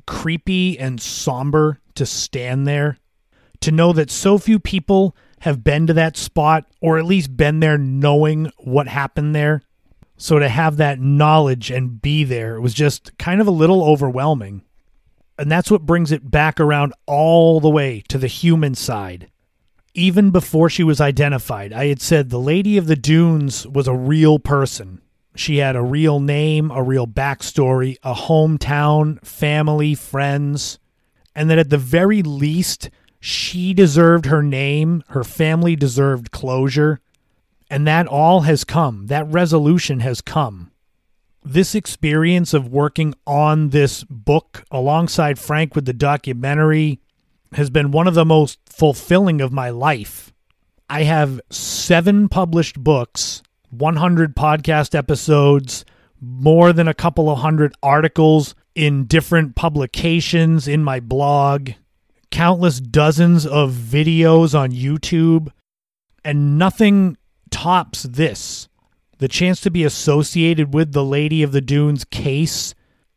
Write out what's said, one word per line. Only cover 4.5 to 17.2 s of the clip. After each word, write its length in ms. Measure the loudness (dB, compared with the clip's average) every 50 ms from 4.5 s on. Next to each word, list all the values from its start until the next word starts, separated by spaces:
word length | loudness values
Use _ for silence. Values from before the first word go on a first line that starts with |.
| 0 0
people 580 | 0 -2 -6 -4 -2 0 2 2 2 0 -2 _ _ _ _ _
have 240 | -4 -4 -4 -2 0
been 220 | 0 0 2 2
to 60 | 0 2
that 240 | 2 0 0 -2
spot, 480 | -6 -12 -8 -4 -2 0 2 2 0 -2 _ _ _
or 180 | -2 0 0 0
at 60 | 0
least 320 | 0 0 0 0 -2 -2
been 240 | 0 0 0 2 2
there 160 | 2 2 2
knowing 760 | 0 0 -2 -2 0 2 2 2 2 2 2 0 -2 -4 -6 -10 _
what 300 | -6 -2 -2 -2 -2 -2
happened 460 | -4 -6 -6 -6 -6 -4 -4 -2 -2
there. 280 | 0 0 0 0 -2 -4 _ _ _ _ _ _ _ _ _ _
So 220 | -10 -4 0 2 2
to 100 | 2 2
have 300 | 0 0 0 2 2 2
that 220 | 0 0 0 0
knowledge 720 | 0 2 2 4 4 4 4 4 4 2 0 -2 -4 -6
and 300 | -6 -6 -6 -6 -8 -6
be 240 | -4 -2 0 0 0
there, 320 | -2 -4 -6 -6 -8 -6
it 40 | -4
was 120 | -4 -4 0
just 440 | 0 0 0 0 -2 -8 -18 -16 -10
kind 240 | -4 -2 0 2 2
of 40 |
a 40 | 2
little 340 | 4 4 4 4 4 4 4
overwhelming. 800 | 4 2 2 0 -2 -4 -2 -2 -2 -2 -2 -4 -10 -14 -16 -18 _ _ _ _ _ _ _ _ _ _ _ _ _ _ -8
And 120 | -4 -2
that's 200 | 0 0 2 2
what 160 | 0 2 2
brings 260 | 2 0 0 0 0 -2
it 180 | -4 -4 -2
back 300 | 0 0 0 0 0 0
around 320 | 0 2 2 0 0 -2 -4 _ _
all 520 | -4 -2 0